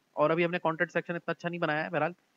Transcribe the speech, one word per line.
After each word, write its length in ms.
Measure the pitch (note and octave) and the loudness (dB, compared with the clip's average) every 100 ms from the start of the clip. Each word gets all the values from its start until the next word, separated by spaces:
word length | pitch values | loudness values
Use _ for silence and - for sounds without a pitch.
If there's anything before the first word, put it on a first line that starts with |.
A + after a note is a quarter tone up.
| _ - | _ 0
और 140 | D3+ | 2
अभी 140 | D#3+ | 4
हमने 140 | C3 B2 | 2 0
कॉन्टैक्ट 320 | D#3+ D#3+ E3+ | -2 0 0
section 240 | F3 - E3+ | -2 -4 -4
इतना 160 | - | -6
अच्छा 160 | E3+ F3 | -6 -6
नहीं 120 | E3+ | -2
बनाया 220 | E3+ D3+ | -2 -2
है, 80 | E3 | -2
बहरहाल 240 | E3 D3+ F3+ _ | 0 0 -2 _